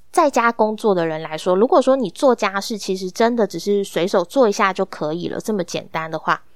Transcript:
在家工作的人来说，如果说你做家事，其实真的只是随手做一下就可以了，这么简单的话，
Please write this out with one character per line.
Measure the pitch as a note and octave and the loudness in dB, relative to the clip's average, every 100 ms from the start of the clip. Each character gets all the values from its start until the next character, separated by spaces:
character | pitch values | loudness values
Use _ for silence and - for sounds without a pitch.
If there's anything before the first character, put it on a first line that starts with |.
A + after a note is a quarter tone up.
| - | -4
在 | - D4+ | 0 2
家 | C4 A#3 | 2 2
工 | A#3 G#3+ A3 | 2 0 0
作 | A3+ | 0
的 | F#3 E3 | 2 0
人 | D#3 | -4
来 | D#3 D#3 | -6 -4
说， | F#3+ | 0
如 | F#3 B3 | 2 4
果 | F4 | 4
说 | C4 C4+ | 4 2
你 | G3+ | -2
做 | - C#4+ | 0 2
家 | A#3 G3+ G3 | 2 0 -2
事， | - G#3+ | -6 -6
其 | - F#3 | -4 -4
实 | F#3 | -4
真 | - A3+ A#3+ | 0 2 2
的 | G3 | -2
只 | E3+ | -2
是 | G3+ G3+ | -2 -2
随 | G3 E3+ E3+ | -2 -2 0
手 | G3+ | 0
做 | F3 C#4 A3+ | 0 2 2
一 | |
下 | G3+ G3+ | 2 0
就 | F#3+ | 0
可 | F#3+ - D3+ | -4 -4 -6
以 | E3+ F3 | -6 -6
了， | - | -6
这 | - | -4
么 | G#3+ | -4
简 | E3+ D3+ - | -4 -8 -8
单 | E3 D#3+ | -8 -6
的 | D#3 | -6
话， | F#3 D#3 - | -4 -6 -8